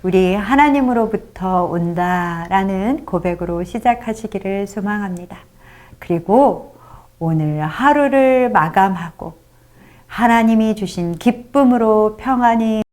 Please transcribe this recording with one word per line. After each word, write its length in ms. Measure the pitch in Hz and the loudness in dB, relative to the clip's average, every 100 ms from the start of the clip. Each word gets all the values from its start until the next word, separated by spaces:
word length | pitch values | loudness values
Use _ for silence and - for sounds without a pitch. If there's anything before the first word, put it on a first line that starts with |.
우리 320 | 185 185 185 | 2 2 2
하나님으로부터 1300 | 196 196 269 294 277 254 233 220 214 - - 185 185 175 | 0 0 4 4 4 2 0 -2 -4 -8 -8 -2 0 0
온다라는 1400 | 170 170 175 175 180 175 170 170 190 190 190 208 294 - | -2 -2 -2 -2 -2 -2 -6 -2 0 0 -2 -2 -4 -4
고백으로 580 | 175 180 175 175 170 | -4 -4 -4 -6 -6
시작하시기를 1040 | 180 226 247 240 - 220 220 196 190 196 202 | -6 -2 -2 -2 -6 -8 -8 -8 -6 -6 -6
소망합니다. 720 | 208 202 208 202 175 180 - - _ - - - - | -6 -6 -4 -6 -8 -12 -20 -20 _ -20 -20 -20 -20
그리고 760 | - 175 - 220 277 170 - - - - - _ | -4 -4 2 4 4 0 -10 -20 -20 -20 -20 _
오늘 420 | 165 160 151 151 | -2 0 -2 -4
하루를 880 | 156 - 269 294 285 269 262 254 247 | -6 0 2 4 4 4 4 4 2
마감하고 840 | 196 160 185 196 180 170 - 165 - _ _ _ - - - _ | 0 2 2 2 0 -8 -12 -16 -16 _ _ _ -20 -20 -20 _
하나님이 680 | - 233 233 226 220 220 214 | -2 2 4 4 2 2 -2
주신 400 | 185 - 170 170 | -6 -4 -6 0
기쁨으로 1000 | 240 233 - 285 262 247 220 214 214 214 | -2 -2 -2 2 4 4 2 4 2 -2
평안히 640 | 254 262 240 233 220 220 - | -4 2 2 2 0 -2 -4